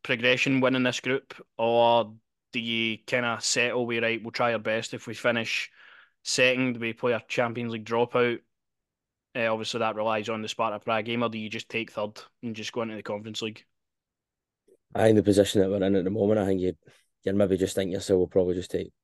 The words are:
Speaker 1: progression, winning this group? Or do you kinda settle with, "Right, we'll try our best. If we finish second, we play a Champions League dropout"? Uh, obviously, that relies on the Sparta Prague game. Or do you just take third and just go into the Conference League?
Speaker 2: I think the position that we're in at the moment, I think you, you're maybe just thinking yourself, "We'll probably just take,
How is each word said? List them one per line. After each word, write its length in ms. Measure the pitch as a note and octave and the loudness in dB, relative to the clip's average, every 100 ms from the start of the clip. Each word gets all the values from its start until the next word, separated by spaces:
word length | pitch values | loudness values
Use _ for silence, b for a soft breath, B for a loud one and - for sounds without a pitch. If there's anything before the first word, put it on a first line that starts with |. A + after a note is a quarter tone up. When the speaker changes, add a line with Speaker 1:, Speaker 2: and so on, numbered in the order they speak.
Speaker 1:
progression, 580 | - B2 B2 B2+ C#3+ C3 | -4 0 2 4 2 2
winning 220 | B2+ B2+ | 2 2
this 160 | B2+ A#2+ | 0 -2
group? 340 | C3 C3 - - - - | -2 -4 -6 -16 -16 -2
Or 560 | A2+ A#2 A#2 A#2 A2 A2 _ _ _ | 2 4 6 6 2 -6 _ _ _
do 60 | B2 | -8
you 380 | A2+ A2+ A2+ G#2+ | -4 -2 -2 -4
kinda 380 | - B2+ A#2+ A2 | -4 -2 0 -2
settle 440 | - C3 A#2+ A#2 A#2+ | -2 0 0 0 -2
with, 180 | A#2 | 0
"Right, 180 | A2+ A2+ | -2 -2
we'll 100 | A2 | -6
try 220 | - A#2+ | -2 0
our 60 | A2+ | 0
best. 340 | A2 A2 A2 | -2 -4 -4
If 140 | A#2+ - | -10 -12
we 60 | |
finish 560 | G#2+ A#2+ A#2 A2+ - - b b b b b | -4 0 0 -2 -4 -6 b b b b b
second, 540 | - - B2+ B2+ C3 A#2 | -4 2 2 4 0 -2
we 160 | A#2 | -6
play 200 | A2+ B2 | -4 -2
a 100 | A2 - | -2 -2
Champions 460 | - A#2+ A#2 A#2+ | -2 -2 -2 -6
League 120 | A2+ G#2+ | -8 -4
dropout"? 560 | A#2 A#2+ B2 B2 A2+ - _ _ _ _ _ _ _ _ C3 | 0 0 2 0 0 -8 _ _ _ _ _ _ _ _ -4
Uh, 120 | A2+ | -2
obviously, 260 | A2 G#2+ A#2+ | -2 -4 -2
that 160 | A2+ G#2+ | -2 0
relies 340 | A2 A2 G#2+ | -2 -2 -2
on 120 | A2 | -6
the 60 | G#2+ | -6
Sparta 300 | - A2+ G#2 | -2 -2 -2
Prague 260 | A#2 A2+ A2 | -2 -2 -2
game. 180 | A#2+ | -2
Or 60 | A#2 | -2
do 80 | A2+ | -4
you 120 | G#2+ | -8
just 200 | A2 - | -10 -8
take 220 | A#2 A2+ | -8 -6
third 280 | - G#2+ - - _ | -6 -6 -8 -20 _
and 120 | A#2+ A2 | -12 -10
just 180 | G#2+ | -8
go 80 | - | -6
into 140 | A2+ A2 | -6 -8
the 80 | |
Conference 380 | - G#2 A2 G#2+ | -8 -8 -8 -8
League? 220 | A2 G#2+ - _ _ _ _ _ _ _ _ _ _ _ _ - | -8 -10 -18 _ _ _ _ _ _ _ _ _ _ _ _ 2
Speaker 2:
I 80 | |
think 120 | A2 G#2+ | 4 6
the 80 | |
position 380 | G2+ G2+ G2 G#2+ | 6 4 4 4
that 80 | F#2+ | 2
we're 140 | G2+ F#2+ | 2 2
in 100 | G2 | 2
at 80 | |
the 60 | F2 | 0
moment, 300 | G#2 G2+ G#2+ | 0 2 2
I 60 | G2 | 2
think 160 | F#2+ | 0
you, 140 | F2+ E2 _ b _ _ | -2 -4 _ b _ _
you're 120 | - G2 | -2 2
maybe 220 | G2+ F#2 | 2 2
just 180 | F#2+ - | 0 0
thinking 180 | F#2+ | -2
yourself, 240 | F#2+ - F#2 | -4 2 2
"We'll 100 | F2 | 4
probably 280 | F#2+ F2+ F2+ | 2 2 0
just 160 | F2 | -4
take, 200 | F2+ - - | -6 -6 -14